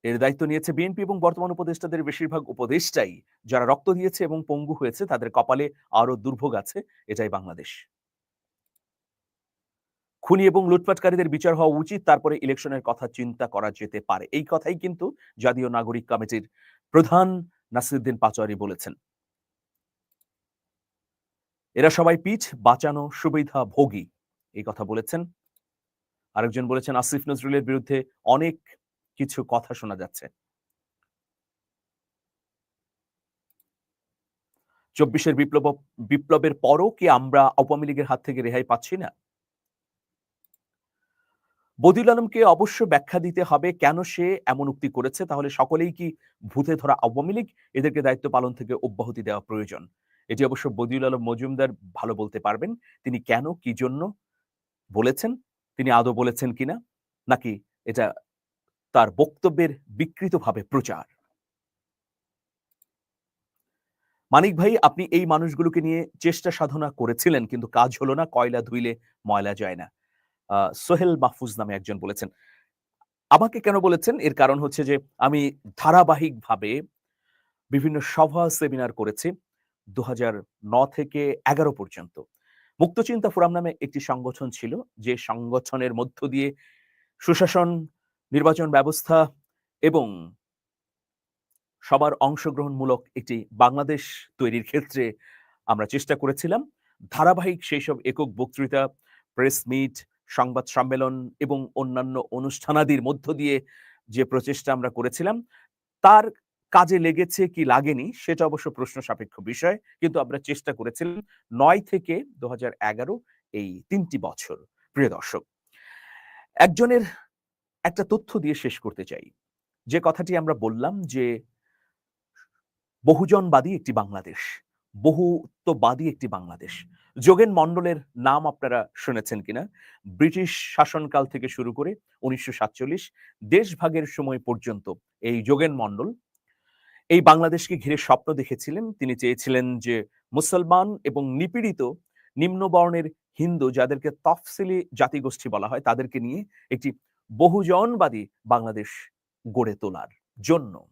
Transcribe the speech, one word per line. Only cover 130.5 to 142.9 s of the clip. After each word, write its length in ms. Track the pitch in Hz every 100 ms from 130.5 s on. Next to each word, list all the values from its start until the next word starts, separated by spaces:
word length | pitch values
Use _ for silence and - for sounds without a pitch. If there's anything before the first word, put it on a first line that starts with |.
| - -
শাসনকাল 540 | - 151 160 147 143 135
থেকে 220 | 135 127
শুরু 220 | - 120
করে 180 | 117 151 208 _ _
উনিশশো 300 | 131 131 -
সাতচল্লিশ 500 | - 107 - 131 185 - _ - _
দেশভাগের 640 | 107 175 214 160 170 160 147
সময় 340 | - 139 131
পর্যন্ত 460 | 123 117 - 104 95 90 _ _
এই 180 | 117 120
যোগেন 300 | 110 143 160
মণ্ডল 340 | 139 107 101 165 240 _ _ _ _ _ _ _ _ _
এই 100 | 170
বাংলাদেশকে 540 | 165 160 165 165 - 175
ঘিরে 200 | 123 147
স্বপ্ন 320 | - - -
দেখেছিলেন। 520 | 143 127 123 - 165 226
তিনি 220 | 208 131 123
চেয়েছিলেন 500 | 123 123 - 127 127 123
যে 180 | 117 117 104 _ _
মুসলমান 540 | 139 - 180 170 180 196 208
এবং 180 | - 135 139 131
নিপীড়িত 460 | 180 233 220 - 127 160 _ _ _ -
নিম্নবর্ণের 680 | 170 185 190 175 175